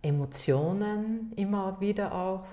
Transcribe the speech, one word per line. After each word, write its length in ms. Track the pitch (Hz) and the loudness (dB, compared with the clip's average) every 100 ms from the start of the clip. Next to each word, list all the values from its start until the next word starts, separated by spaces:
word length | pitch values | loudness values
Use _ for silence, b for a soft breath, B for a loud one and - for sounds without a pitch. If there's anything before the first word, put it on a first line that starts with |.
Emotionen, 1300 | 151 143 135 - - 135 156 190 208 208 220 226 226 208 | 2 2 0 -2 2 4 4 0 0 0 -2 -2 -4 -2
immer 420 | 196 208 190 190 | 0 2 0 0
wieder 340 | 202 208 202 | 0 2 0
auch, 320 | - 185 190 190 | 0 -2 -2 -6